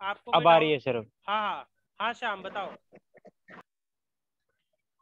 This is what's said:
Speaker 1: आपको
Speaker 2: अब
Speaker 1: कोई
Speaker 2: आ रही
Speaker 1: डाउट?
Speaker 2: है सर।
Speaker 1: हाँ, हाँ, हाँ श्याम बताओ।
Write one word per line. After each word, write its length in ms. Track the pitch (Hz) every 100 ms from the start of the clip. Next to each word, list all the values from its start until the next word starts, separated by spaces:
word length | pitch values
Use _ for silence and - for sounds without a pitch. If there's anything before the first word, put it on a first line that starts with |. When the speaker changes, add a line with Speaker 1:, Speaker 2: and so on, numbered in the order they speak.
Speaker 1:
आपको 300 | 196 202 -
Speaker 2:
अब 120 | 160
Speaker 1:
कोई 100 | 165
Speaker 2:
आ 60 | 165
रही 160 | 156
Speaker 1:
डाउट? 120 | 139 131
Speaker 2:
है 160 | 117
सर। 80 | 107 _ -
Speaker 1:
हाँ, 140 | 214
हाँ, 280 | 202 151 123 _ _ -
हाँ 120 | 220
श्याम 300 | 233 240 196
बताओ। 320 | 190 202 170 - _ - _ - - _ - - - _ _ _ _ _ _ _ _ _ _ _ _ _